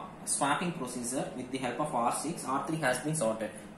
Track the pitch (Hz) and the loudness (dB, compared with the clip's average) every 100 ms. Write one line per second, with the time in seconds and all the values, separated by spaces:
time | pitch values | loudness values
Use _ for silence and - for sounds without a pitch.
0 | - - - - 139 147 175 - 123 127 | -2 -8 -2 2 4 4 2 0 -4 -4
1 | 117 127 - 123 123 131 127 120 151 127 | -2 -2 -2 -4 -4 -2 -2 0 0 2
2 | 120 - 139 170 - 139 - 156 135 127 | 2 2 -2 -2 0 0 0 2 2 2
3 | 147 156 110 107 107 - - | 2 2 2 2 -2 -6 -14